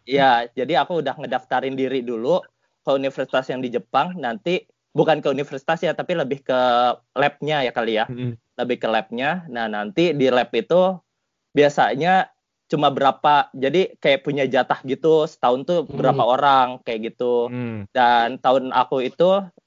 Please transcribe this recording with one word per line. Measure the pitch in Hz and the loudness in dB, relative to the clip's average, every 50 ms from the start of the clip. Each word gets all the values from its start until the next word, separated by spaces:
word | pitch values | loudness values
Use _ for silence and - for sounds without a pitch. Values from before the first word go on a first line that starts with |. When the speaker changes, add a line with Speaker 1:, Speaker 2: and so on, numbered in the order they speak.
| _ | _
Speaker 1:
iya, | - 131 139 135 135 120 117 120 123 | -4 0 2 4 4 4 2 0 -2
jadi | - 131 127 127 165 175 | -6 -6 -4 0 0 0
aku | 180 - 180 165 | 0 0 -2 -4
udah | 143 135 131 | -4 -4 -6
ngedaftarin | - 139 127 127 123 - _ 135 127 127 135 131 | -6 -8 -6 -6 -6 -4 _ -4 -2 -2 -4 -4
diri | 135 131 127 131 135 | -4 -4 -2 -2 -4
dulu | 120 120 120 110 113 135 170 185 - - _ _ _ _ _ _ _ | -4 -4 -6 -4 -2 0 0 -2 -2 -6 _ _ _ _ _ _ _
ke | - | -2
universitas | 135 139 135 135 131 - 135 - - 131 131 - | 0 0 0 -4 -4 -6 -6 -2 -2 -2 -2 -2
yang | 139 127 | -6 -6
di | 131 123 | -6 -4
Jepang. | 117 120 - _ - 127 147 180 180 | -4 -6 -6 _ -2 -2 -2 -2 -4
Nanti | 185 139 120 117 107 - 175 175 180 - _ _ _ _ _ - | -6 -6 -6 -6 -6 -4 -4 -4 -4 -6 _ _ _ _ _ -2
bukan | 147 156 156 156 151 | 0 2 2 0 0
ke | - 156 | 0 -2
universitas | 139 131 147 - 147 135 - - 165 170 | -2 -2 -6 -8 -10 -8 -4 -4 -4 -2
ya, | - 165 151 | -2 -4 -4
tapi | 151 147 - 180 | -4 -6 -4 -4
lebih | 170 147 127 135 139 - | -4 -4 -4 -6 -6 -4
ke | - 131 127 127 127 120 120 123 123 120 - _ _ _ | -2 0 0 2 2 2 2 2 2 0 -2 _ _ _
labnya | 127 139 143 - _ - 143 151 147 131 | 0 0 0 0 _ -4 -4 -2 -2 -2
ya | 120 117 | -2 -2
kali | 127 113 113 113 | -4 -2 -2 0
ya. | 107 113 | -2 -2
Speaker 2:
Mm-mm. | 127 127 120 123 120 117 - _ _ _ | -2 -6 -6 -8 -8 -8 -10 _ _ _
Speaker 1:
Lebih | - 123 123 123 - | -8 -4 -4 -4 -4
ke | - 113 | -2 -2
labnya. | 110 110 104 - 117 117 127 147 165 185 170 160 | -2 -2 -4 -4 -8 -6 -4 -4 -4 -6 -8 -10
Nah, | 123 120 117 | -8 -6 -6
nanti | 110 104 104 104 104 98 - 170 180 151 | -6 -6 -6 -8 -4 -2 0 0 0 2
di | 143 131 131 | 2 2 2
lab | 123 123 117 - - | 2 2 0 0 -2
itu | 117 110 - 160 180 185 185 190 175 - _ _ _ _ _ _ _ _ _ - | -4 -2 2 2 2 2 2 0 -4 -12 _ _ _ _ _ _ _ _ _ 2
biasanya | 135 147 143 143 - 131 104 117 139 151 175 185 190 - - _ _ _ _ _ _ _ _ | 4 4 4 4 2 2 0 0 0 0 2 2 2 0 -2 _ _ _ _ _ _ _ _
cuma | - 147 151 143 | -2 0 0 0
berapa, | 135 123 135 135 131 - - 151 147 143 135 - - | 2 2 2 0 0 2 2 2 4 4 2 0 -4
jadi | 135 127 135 143 180 190 - - | -4 -4 0 0 0 0 -2 -4
kayak | _ - 156 139 135 - | _ 0 0 0 2 0
punya | 151 139 143 139 | -4 -2 -2 -2
jatah | 135 127 127 127 - 113 - - | 0 0 0 0 0 -4 -6 -4
gitu, | 131 131 - - 160 156 156 151 | -6 -6 -2 2 2 2 2 2
setahun | - - _ - 123 127 127 139 | -2 -4 _ 0 0 0 0 -2
tuh | - 180 175 147 | -2 -2 -2 -4
berapa | - - 143 147 131 139 135 | -4 -6 0 0 0 2 2
Speaker 3:
Hmm. | 120 113 123 | 2 2 2
Speaker 1:
orang, | 131 143 143 139 131 127 123 127 123 | 4 4 4 6 6 4 2 0 -6
kayak | - - 117 113 110 117 113 | -8 -6 -6 -6 -6 -8 -6
gitu. | - 123 123 120 120 117 120 | -4 -2 0 0 0 0 -2
Speaker 2:
Hmm. | 123 123 123 117 113 107 101 - | -4 -6 -8 -8 -8 -10 -12 -6
Speaker 1:
Dan | - 127 123 120 120 120 117 117 131 127 | 0 2 4 4 6 4 2 0 -2 -2
tahun | - 139 127 135 127 131 120 | 0 2 2 2 0 0 0
aku | 127 127 - 147 135 123 | 0 0 2 0 -2 -2
itu, | 127 - - 170 185 190 202 196 180 - _ _ | -4 0 0 2 2 2 0 -2 -6 -14 _ _